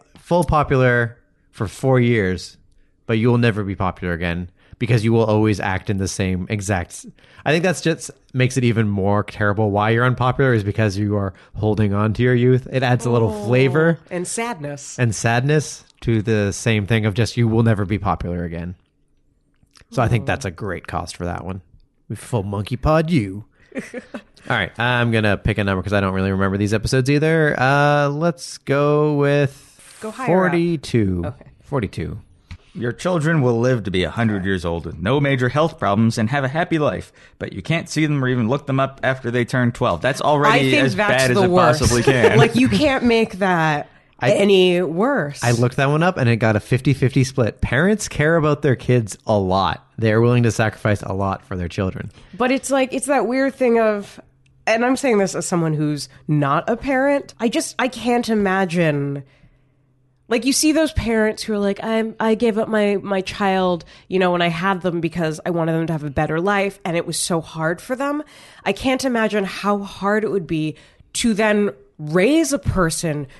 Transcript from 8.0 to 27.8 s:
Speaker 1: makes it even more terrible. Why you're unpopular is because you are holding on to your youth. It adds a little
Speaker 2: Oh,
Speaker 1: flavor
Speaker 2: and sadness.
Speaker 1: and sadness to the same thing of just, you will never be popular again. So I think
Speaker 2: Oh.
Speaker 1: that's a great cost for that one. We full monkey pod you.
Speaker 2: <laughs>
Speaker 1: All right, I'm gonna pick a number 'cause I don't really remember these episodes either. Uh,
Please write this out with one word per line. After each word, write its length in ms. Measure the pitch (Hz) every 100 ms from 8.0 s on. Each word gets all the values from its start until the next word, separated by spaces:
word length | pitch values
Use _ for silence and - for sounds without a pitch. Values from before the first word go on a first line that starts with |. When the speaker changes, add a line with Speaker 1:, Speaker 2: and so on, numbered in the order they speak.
| - - _
Speaker 1:
makes 240 | 127 127 131
it 60 |
even 260 | 120 110 107
more 340 | 101 98 104
terrible. 480 | - - 104 98 107
Why 200 | 101 110
you're 120 | 117
unpopular 480 | 127 123 127 123 135
is 100 | 113
because 340 | 101 110 107 98
you 180 | 104
are 180 | 104 98 - -
holding 380 | - 107 104 104
on 200 | 101 110
to 80 | 107
your 100 | 123
youth. 320 | 123 123 127 -
It 120 | 135
adds 220 | 123 123
a 40 | 123
little 200 | 117 110
Speaker 2:
Oh, 120 | 107
Speaker 1:
flavor 540 | 107 127 135 151 165 160 -
Speaker 2:
and 180 | 175 180
sadness. 720 | - 233 170 143 143 - -
Speaker 1:
and 140 | 117
sadness 680 | - 117 120 139 151 - - - -
to 200 | 120 110
the 300 | 110 107 101
same 340 | - 120 107 98
thing 180 | 113
of 80 | 107
just, 240 | 95 107 120
you 100 | 117
will 160 | 113
never 220 | 113 101
be 120 | 95 101
popular 440 | 101 85 90 87
again. 320 | 87 82 87 92 _ _ _ _ _ _ _ _ _ - -
So 100 | 135
I 60 | 113
think 160 | 117
Speaker 2:
Oh. 20 |
Speaker 1:
that's 200 | 92 92
a 60 | 98
great 360 | 85 101 85 -
cost 280 | 85 85
for 100 | -
that 200 | 87 87
one. 160 | 85 95 - - _ _ -
We 60 |
full 280 | 110 - 117
monkey 320 | 98 101 98 123
pod 320 | - 156 160
you. 360 | 165 101 104 - _
Speaker 2:
<laughs> 140 | _
Speaker 1:
All 60 | 262 - 240 - 220 - _ -
right, 280 | 117 87 -
I'm 320 | 120 123 120
gonna 260 | 113 107 95
pick 200 | - 107
a 60 |
number 180 | 98 95
'cause 100 | 95
I 60 | 101
don't 120 | 95
really 180 | 95 95
remember 260 | 95 98 98
these 160 | 101
episodes 360 | 110 117 131 127
either. 460 | 143 156 160 151 -
Uh, 500 | 131 143